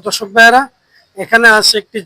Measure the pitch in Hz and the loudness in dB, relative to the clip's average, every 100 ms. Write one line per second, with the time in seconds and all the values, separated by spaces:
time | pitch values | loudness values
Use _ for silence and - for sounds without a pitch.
0 | 202 - 202 226 233 247 269 _ _ _ | -10 -10 -4 2 4 2 -2 _ _ _
1 | _ 190 185 226 233 214 190 214 - 214 | _ -14 -4 0 2 2 0 -4 -6 -14